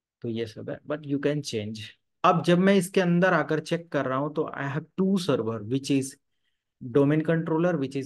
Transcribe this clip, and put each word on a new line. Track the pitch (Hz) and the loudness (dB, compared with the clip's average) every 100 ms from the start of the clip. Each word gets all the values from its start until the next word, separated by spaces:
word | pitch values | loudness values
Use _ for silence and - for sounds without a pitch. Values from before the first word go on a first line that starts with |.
| _ _ | _ _
तो | 120 | -8
ये | 113 117 | -6 -6
सब | 117 113 | -10 -10
है, | 143 | -10
but | - 147 | -8 -8
you | 147 139 | -4 -2
can | 143 147 | 0 -2
change। | - 113 104 110 107 - _ _ | -4 -6 -6 -8 -14 -20 _ _
अब | 233 170 | 4 4
जब | - 175 | 4 4
मैं | 190 196 | 6 4
इसके | 180 - | 2 0
अंदर | 180 175 185 | 2 4 4
आकर | 170 147 156 | 2 0 -2
चेक | 156 165 170 | -2 -6 -2
कर | 143 127 | -4 -2
रहा | 131 | -2
हूँ, | 147 | -2
तो | 151 - - | -4 -6 -6
I | 139 | -6
have | 139 160 - | -6 -8 -2
two | 190 196 170 | 0 0 2
server, | 127 110 113 | 0 0 -4
which | 107 139 139 | -4 -4 0
is | 139 131 - _ _ _ _ _ - | 0 -2 -10 _ _ _ _ _ -16
domain | 131 131 139 156 | -2 2 4 2
controller, | 156 165 165 160 175 | 2 0 0 0 0
which | 165 135 | 0 -4
is | 135 | -6